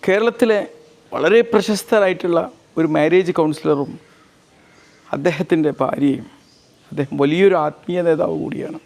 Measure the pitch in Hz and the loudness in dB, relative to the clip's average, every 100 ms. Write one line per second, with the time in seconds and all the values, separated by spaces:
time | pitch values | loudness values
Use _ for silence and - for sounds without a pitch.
0 | - 190 226 233 233 208 180 - - _ | 0 0 0 0 0 0 -4 -14 -20 _
1 | _ - 151 226 233 214 196 202 - 220 | _ -2 4 4 4 0 0 -4 0 2
2 | 190 180 180 170 - - _ - 160 151 | 2 0 0 -2 -2 -12 _ -2 0 2
3 | 156 180 175 175 156 151 156 143 143 - | 4 4 2 0 0 -2 -2 -2 -2 -10
4 | _ _ _ _ _ _ _ _ _ _ | _ _ _ _ _ _ _ _ _ _
5 | - 139 156 151 175 175 151 127 131 - | -10 -4 -2 -2 0 0 0 0 0 2
6 | 143 127 - - _ _ _ _ _ 147 | 0 -2 -8 -20 _ _ _ _ _ -8
7 | 143 143 143 165 196 185 151 - - 180 | -6 0 0 4 4 2 -2 -6 -6 -2
8 | 170 160 165 156 156 - - 160 | 0 0 -2 -4 -6 -8 -10 -12